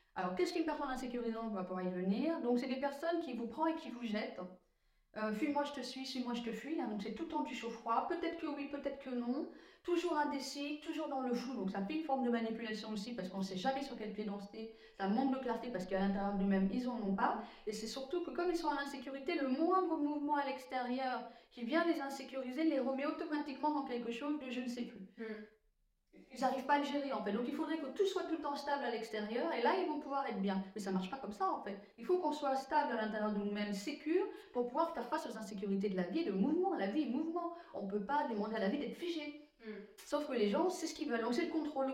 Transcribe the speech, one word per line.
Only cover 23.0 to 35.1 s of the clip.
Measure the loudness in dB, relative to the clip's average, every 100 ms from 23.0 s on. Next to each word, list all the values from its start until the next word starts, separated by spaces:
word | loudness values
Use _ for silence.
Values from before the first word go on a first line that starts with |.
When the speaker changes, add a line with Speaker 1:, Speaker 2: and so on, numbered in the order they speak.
| 0
Speaker 1:
automatiquement | -2 -2 -2 -2 0 2
dans | 2
quelque | 0 -2 -2
chose | -2 -2 -2
de | -2
je | -4
ne | -4
sais | -4
plus. | -6 -8 -14 -10
Speaker 2:
Hmm. | -8 -8 -12 -18 _ _ _ _ _ -20 -16
Speaker 1:
Ils | 0
n'arrivent | 2 2
pas | 4
à | 4
le |
gérer, | 4 0 0
en | 0
fait. | 0
Donc, | 0 0
il |
faudrait | -2 -2 -2
que | -2
tout | 2 2
soit | 2
tout | 0 -2
le |
temps | -2 -2
stable | 0 0
à | 0
l'extérieur, | -2 -2 -4 -2 0 0
et | 2
là, | 4 4
ils | 2
vont | 0
pouvoir | -2 -2 0
être | 0
bien. | 2 0 -2
Mais | -4
ça | 0
marche | 0 0
pas | -4
comme | -6
ça, | 0 0
en | 0
fait. | -2 -8 -10 -8
Il | 2
faut | 2
qu'on | 4
soit | 2 2
stable | 0 2 2 4 2
à |
l'intérieur | 0 0 0
de | 0
nous-mêmes, | 0 0 -2
sécure, | -2 -4 -4 2 4 2 -2 -6
pour | -2 0
pouvoir | 2 2
faire | 0
face | -2